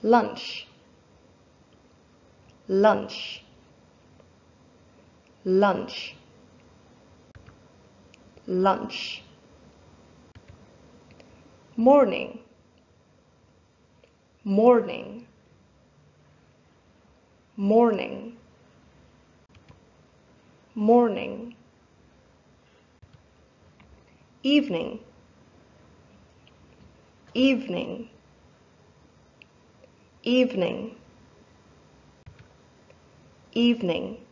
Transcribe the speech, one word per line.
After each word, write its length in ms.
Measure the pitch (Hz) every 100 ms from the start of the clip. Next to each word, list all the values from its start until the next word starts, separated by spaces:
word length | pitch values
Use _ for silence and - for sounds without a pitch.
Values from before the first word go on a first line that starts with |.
Lunch. 640 | 214 233 208 - - - - _ _ _ _ _ _ _ _ _ _ _ _ _ _ _ _ _ - - -
Lunch. 760 | 196 214 202 202 - - - - - - _ _ _ _ - _ _ _ _ _ _ _ _ - _ _ _ 190
Lunch. 680 | 185 202 185 - - - - - - - - - - - - - - - - - - - - - - - - - - -
Lunch. 760 | 185 190 190 - - - - - - - - - - - - - - - - - - - - - - - - - - - - - -
Morning. 640 | 233 285 247 - - - - _ _ _ _ _ _ _ _ _ _ _ _ _ _ _ _ _ _ _ 202
Morning. 760 | 196 233 240 - - 196 208 240 _ _ _ _ _ _ _ _ _ _ _ _ _ _ _ _ _ _ _ _ _ _
Morning. 840 | - 196 220 233 202 - - 220 240 - _ _ _ _ _ - _ _ _ _ - - - _ _ _ _ _ _ _ _ _
Morning. 800 | - 208 240 240 196 - 202 233 240 _ _ _ _ _ _ _ _ _ _ _ _ _ _ - - _ _ _ _ - _ - - _ _ _ _
Evening. 580 | 262 294 285 170 - 226 - - _ _ - - _ _ - _ _ - - _ _ _ - - - _ _ _ -
Evening. 720 | 226 262 254 - 175 - - 226 - _ _ _ _ _ _ _ _ _ _ _ _ - _ _ _ - _ _ _
Evening. 720 | - 247 254 196 175 - 214 - - - - - - _ _ _ _ _ - _ - - - - - _ _ - - - - - -
Evening. 640 | 233 240 233 180 165 190 214 -